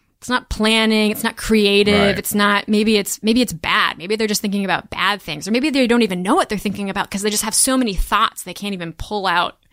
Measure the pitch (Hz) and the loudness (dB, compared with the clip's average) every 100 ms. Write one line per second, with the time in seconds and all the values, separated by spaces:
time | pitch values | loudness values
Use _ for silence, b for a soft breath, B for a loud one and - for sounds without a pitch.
0 | _ _ - 247 - - 214 220 220 214 | _ _ -4 -4 -4 -2 2 2 2 2
1 | 214 214 226 - - 220 202 202 208 202 | 0 0 -4 -4 0 2 4 4 4 4
2 | 202 190 - 208 208 202 - 214 220 208 | 2 0 -2 0 2 2 0 2 2 2
3 | 196 - 214 233 240 160 - 196 175 - | 0 -4 0 2 0 -2 -2 0 0 -2
4 | 175 220 214 202 208 202 196 170 - - | -6 -2 -2 -2 -2 -2 -2 -2 -4 -2
5 | 185 202 - 147 175 233 302 269 240 240 | -2 -2 -6 -8 -2 0 0 2 2 4
6 | 220 180 185 330 - 202 208 202 196 196 | 2 0 0 2 0 -2 -4 -6 -6 -6
7 | 180 196 214 214 208 - - 262 240 185 | -6 -4 -2 -2 -2 0 2 2 0 -2
8 | - 208 220 - 185 175 208 190 165 165 | 0 2 0 -4 -14 -10 -8 -6 -8 -10
9 | - 208 190 175 165 - _ | -8 -4 0 0 0 -6 _